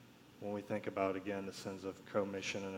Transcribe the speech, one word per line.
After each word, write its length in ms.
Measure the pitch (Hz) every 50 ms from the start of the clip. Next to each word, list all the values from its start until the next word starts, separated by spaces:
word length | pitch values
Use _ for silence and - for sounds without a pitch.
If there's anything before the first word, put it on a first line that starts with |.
| - - - - - - - -
when 120 | 104 104
we 80 | 104 101
think 260 | 98 - 110 104 -
about, 300 | 104 95 101 98 95 95
again, 300 | 95 92 101 101 98 98
the 60 | 98
sins 320 | - - - 104 95 95 95
of 200 | 98 90 - -
commission 580 | - - 107 98 98 98 95 92 - - 104
and 140 | 98 95 95